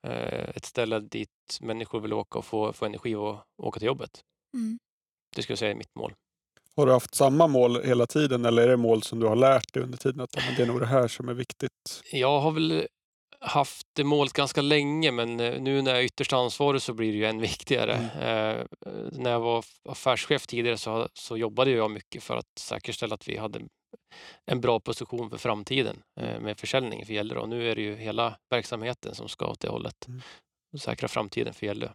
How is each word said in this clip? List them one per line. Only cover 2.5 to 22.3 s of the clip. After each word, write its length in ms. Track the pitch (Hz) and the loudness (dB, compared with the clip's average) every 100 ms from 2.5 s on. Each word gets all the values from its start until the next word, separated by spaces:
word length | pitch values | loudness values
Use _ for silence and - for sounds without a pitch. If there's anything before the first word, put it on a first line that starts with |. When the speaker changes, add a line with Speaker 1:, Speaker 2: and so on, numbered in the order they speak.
| 110 107 | -2 -2
Speaker 1:
få 140 | - 110 | -2 -6
energi 280 | 107 120 | -6 -6
och 220 | 107 104 104 _ - | -4 -4 -8 _ -10
åka 160 | - 104 | -8 -2
till 80 | 110 | -2
jobbet. 380 | 131 - - _ _ _ | -2 -8 -16 _ _ _
Speaker 2:
Mm. 240 | 254 220 233 _ _ _ _ _ - | -6 -6 -8 _ _ _ _ _ -8
Speaker 1:
Det 60 | |
skulle 100 | - | -6
jag 60 | 110 | -4
säga 120 | 107 | -4
är 40 | |
mitt 200 | - - | -4 -10
mål. 200 | - - - _ _ _ _ _ - | -10 -10 -12 _ _ _ _ _ 2
Speaker 3:
Har 100 | 135 | 6
du 60 | |
haft 220 | 127 - | 6 4
samma 320 | - 139 143 165 | 4 4 8 6
mål 380 | 131 123 120 | 8 6 4
hela 220 | 127 120 117 | 2 4 4
tiden 380 | 151 147 123 | 2 2 2
eller 180 | 120 117 | 4 6
är 60 | 120 | 8
det 80 | 127 | 6
mål 260 | 117 113 | 6 4
som 180 | - 113 | 2 0
du 60 | 113 | 2
har 100 | 113 | 6
lärt 360 | 131 131 - | 6 6 2
dig 100 | - | -6
under 160 | 127 123 | -6 -4
tiden 220 | 139 131 | -4 -4
att, 160 | 127 - | -8 -4
ja, 60 | 127 | -2
men 80 | |
det 80 | 123 | 2
är 40 | 120 | 2
nog 140 | 123 | 2
det 60 | 120 | 2
här 220 | 135 120 | 4 2
som 200 | - 123 | -2 -6
är 60 | |
viktigt? 680 | 120 127 - 131 _ - - - | -6 -8 -6 -8 _ -14 -14 -6
Speaker 1:
Jag 280 | 139 127 143 | 2 4 4
har 100 | 156 | 4
väl 380 | 156 160 160 165 _ _ _ _ - | 2 0 0 -4 _ _ _ _ -12
haft 460 | - 147 170 - - | -2 0 0 -4 -8
det 120 | - | -2
målet 280 | 143 147 139 | 2 4 2
ganska 300 | - 135 - | 2 0 2
länge, 480 | 143 151 143 151 160 | 4 4 4 2 2
men, 300 | 120 117 117 | 2 -2 0
eh, 200 | 117 131 | -2 0
nu 220 | 131 139 | 2 2
när 80 | 135 | 4
jag 100 | 123 | 2
är 40 | |
ytterst 280 | 127 - 139 | 2 0 0
ansvarig 500 | 131 120 - 143 135 | 2 2 2 2 2
så 100 | - | -2
blir 200 | 113 110 | -2 -2
det 60 | 107 | 2
ju 60 | |
än 160 | 107 110 | 0 0
viktigare. 540 | 113 - - 127 110 | -2 -4 0 0 2
Speaker 3:
Mm. 640 | 113 117 - 117 110 110 117 | 0 -2 -4 -2 0 0 -2
Speaker 1:
Eh, 80 | - - - 104 - | -6 -12 -12 -10 -8
när 180 | - 123 | -4 0
jag 100 | 117 | 0
var 180 | 117 117 | 2 0
aff-, 220 | - _ - | -2 _ -14
affärschef 580 | 131 131 117 - 143 - | -2 2 2 2 0 0
tidigare 320 | 120 117 113 | -2 0 0
så, 300 | - 113 117 | -2 -2 -4
så 240 | - - 113 | -8 -8 -4
jobbade 340 | 113 110 135 | -2 2 4
jag 200 | 120 107 | 4 2
mycket 320 | 107 - - | -2 -12 -16
för 140 | - | -6